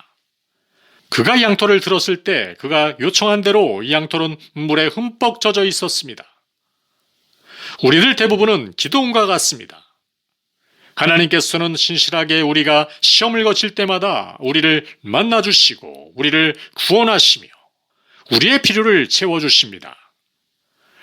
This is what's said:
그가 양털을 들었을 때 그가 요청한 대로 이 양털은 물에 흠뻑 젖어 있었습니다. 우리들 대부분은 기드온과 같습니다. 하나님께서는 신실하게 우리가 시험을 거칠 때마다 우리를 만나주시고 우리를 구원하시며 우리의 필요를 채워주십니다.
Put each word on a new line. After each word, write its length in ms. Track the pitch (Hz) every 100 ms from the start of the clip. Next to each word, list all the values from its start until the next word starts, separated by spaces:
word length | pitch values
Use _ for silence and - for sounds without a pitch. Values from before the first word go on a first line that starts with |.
| _ _ _ _ _ _ _ _ _ _ -
그가 320 | - 185 247
양털을 380 | 226 196 208 196
들었을 440 | - 185 - 175
때 320 | 202 156 92 87
그가 380 | 135 156 151 -
요청한 420 | 160 190 208 208
대로 420 | 202 208 160 98
이 80 | 120
양털은 460 | 156 156 165 160 156 -
물에 340 | 147 151 151 156
흠뻑 540 | 220 240 226 240 233
젖어 220 | 214 202 196
있었습니다. 600 | - 180 - 143 104 - _ _ _ _ _ _ _ _ _ _ _ _ - - -
우리들 320 | 131 160 202 -
대부분은 580 | 220 202 214 190 104
기드온과 520 | - - 277 247 226 196
같습니다. 540 | 175 - 127 95 - _ _ _ _ _ _ _ _ _ _ _ -
하나님께서는 800 | 156 165 160 170 - 170 170 160
신실하게 640 | - 160 - 170 156 160
우리가 460 | 151 151 147 151 151 -
시험을 420 | - - 226 226
거칠 300 | 220 202 214
때마다 640 | 208 196 185 196 131 92 -
우리를 460 | 131 151 160 151 - -
만나주시고 1120 | 104 127 226 226 202 - - 110 - - 78 127
우리를 400 | 143 156 160 147 - -
구원하시며 720 | - 208 226 196 - - - _ _ _ _ _ _ _ -
우리의 300 | 117 208 277
필요를 480 | - 208 220 180 117
채워주십니다. 880 | - 190 165 147 - 113 92 67 - _ _ _ _ _ _ _ _ _ _